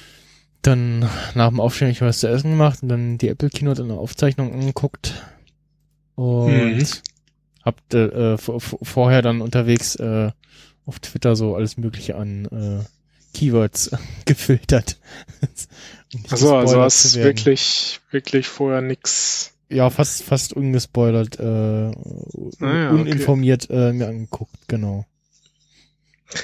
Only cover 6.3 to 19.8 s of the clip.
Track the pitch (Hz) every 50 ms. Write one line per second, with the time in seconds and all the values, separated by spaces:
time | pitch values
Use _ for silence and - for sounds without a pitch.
6.3 | 123 120 120 120 - 127 120 113 110 120 143 - - - - - - _ _ _
7.3 | _ _ _ _ _ _ _ 117 - - _ _ 120 117 110 104 - 123 117 113
8.3 | 110 107 - - 117 120 - - - - - - - 135 123 123 131 131 120 120
9.3 | 117 117 113 117 - 127 117 117 120 117 - - - - - 113 110 110 107 107
10.3 | - - _ _ _ - - _ _ _ _ - - - - - - - - 120
11.3 | 113 110 113 107 95 92 110 107 - - 117 113 107 107 - - - - 107 104
12.3 | 101 101 101 - - 113 104 104 101 101 104 - - _ _ _ _ _ _ _
13.3 | - - 151 139 117 117 110 107 - - - - - - - - - - - -
14.3 | 143 - - - 135 120 - - 143 120 110 - - - _ - - - - -
15.3 | - - - - - - - - - - - - - - _ _ - 120 104 -
16.3 | 127 120 135 147 143 127 120 123 127 127 127 131 - - - 131 123 120 117 139
17.3 | 139 110 110 143 135 135 - - - - - - - - - _ - 139 135 -
18.3 | - 131 127 - - - 143 135 131 131 131 131 131 - - - - - - -
19.3 | - - - - - _ _ _ 131 131